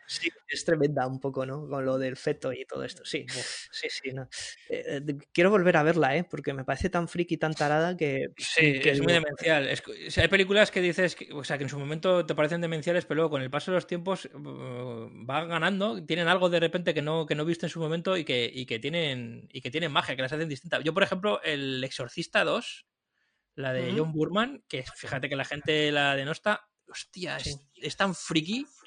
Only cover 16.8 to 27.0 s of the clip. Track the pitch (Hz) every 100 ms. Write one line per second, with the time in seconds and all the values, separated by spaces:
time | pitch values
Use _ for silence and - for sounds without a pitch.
16.8 | 175 156 147 165 151 151 156 165 170 165
17.8 | 160 165 175 185 147 127 117 127 127 113
18.8 | 139 170 156 127 117 117 - 131 - 143
19.8 | 165 147 - 131 131 151 165 135 170 131
20.8 | 143 160 196 185 208 208 160 147 135 131
21.8 | 131 - 123 - 165 170 160 185 - -
22.8 | _ _ _ _ _ _ _ - 135 127
23.8 | 127 - 160 156 156 185 240 277 - 139
24.8 | - - 127 135 135 139 131 147 156 156
25.8 | 151 147 143 139 139 156 208 208 - _
26.8 | - -